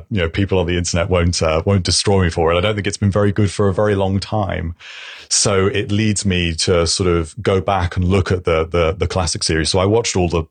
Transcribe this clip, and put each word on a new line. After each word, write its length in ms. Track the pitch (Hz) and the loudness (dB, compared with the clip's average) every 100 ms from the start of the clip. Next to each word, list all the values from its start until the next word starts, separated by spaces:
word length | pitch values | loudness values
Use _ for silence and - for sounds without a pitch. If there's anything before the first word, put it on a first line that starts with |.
| - | -4
you 100 | 101 | -4
know, 100 | 82 | -2
people 300 | - 98 95 | -2 0 0
on 80 | 85 | 0
the 100 | 87 | -2
internet 320 | 85 87 82 | -2 -2 0
won't, 320 | 90 87 - | 2 2 0
uh, 200 | 80 80 101 | 0 0 2
won't 180 | 101 | 0
destroy 400 | 87 - - 98 | 0 0 2 2
me 60 | 87 | 2
for 240 | 85 80 | 2 0
it, 40 | 87 | 2
I 40 | |
don't 140 | 104 104 | 0 -2
think 120 | 98 | -4
it's 80 | - | 0
been 160 | 101 | 0
very 220 | 104 104 | 2 2
good 180 | 101 101 | 2 0
for 160 | - 101 | 0 0
a 60 | |
very 220 | 92 107 98 | 2 2 2
long 260 | 95 98 | 0 -2
time. 540 | - 110 95 85 82 - - - - - - | -2 -4 -4 -4 -6 -10 -16 -18 -18 -16 -6
So 380 | - 117 95 98 | -2 2 2 2
it 240 | 98 101 | 0 -2
leads 340 | 101 110 104 101 | 0 0 0 0
me 280 | 90 85 | 0 0
to 340 | 80 - 87 82 | -2 2 2 2
sort 220 | - 90 | 0 2
of 260 | 85 80 - | 0 -2 -4
go 180 | 101 95 | 0 0
back 380 | 95 95 90 - | 0 0 0 0
and 80 | 90 | 2
look 260 | 98 - | 2 2
at 140 | 92 87 | 0 0
the, 200 | 80 80 | 0 0
the, 280 | 85 80 | 0 0
the 140 | 90 87 | 0 -2
classic 360 | 95 87 - | -2 -2 -2
series. 260 | - 80 78 | -2 0 0
So 100 | 92 | 2
I 60 | 98 | 2
watched 300 | 110 117 123 | 2 0 0
all 140 | 110 | 0
the, 160 | 82 78 | 0 -2